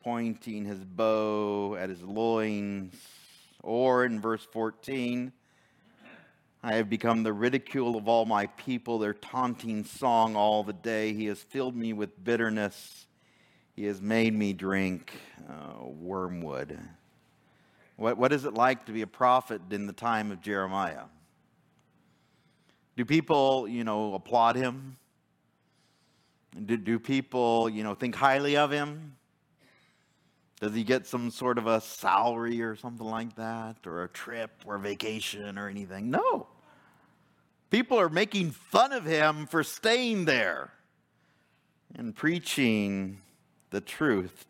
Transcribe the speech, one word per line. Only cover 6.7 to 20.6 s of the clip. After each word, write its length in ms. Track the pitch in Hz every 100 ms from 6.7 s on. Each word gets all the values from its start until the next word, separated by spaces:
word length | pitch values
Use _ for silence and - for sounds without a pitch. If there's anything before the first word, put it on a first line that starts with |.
| 110
have 120 | 104
become 360 | 110 117 113
the 80 | 110
ridicule 640 | 104 123 131 - 139 120 113
of 120 | 107
all 160 | 117
my 220 | 110 104 101
people, 520 | - - 123 - 113
their 140 | 104
taunting 720 | 104 - 123 123 120 117 107
song 520 | 104 - 131 113 113 107
all 260 | 104 107
the 100 | 104
day. 400 | 92 113 110 110
He 140 | 107 107
has 160 | 98
filled 340 | - 135 131 120
me 160 | 113
with 320 | 104 107 -
bitterness. 840 | 92 117 113 110 101 - - - - _ _ _ _ _ _ -
He 80 |
has 160 | 104 95
made 320 | 101 113 113
me 220 | 107 101
drink, 580 | 92 95 95 95 90 - - - - -
uh, 380 | 73 73 58
wormwood." 920 | 62 76 87 95 90 87 80 67 73 78 82 - _ _ _ _ _ _ _ _ _ -
What, 200 | 110 110
what 160 | 131
is 140 | 147 135
it 80 |
like 320 | 110 127 127 -
to 60 |
be 100 | 110
a 40 | 104
prophet 540 | - 123 127 - 107 92
in 160 | 101 101
the 60 |
time 380 | 95 117 110 104
of 100 | 92
Jeremiah? 640 | 101 98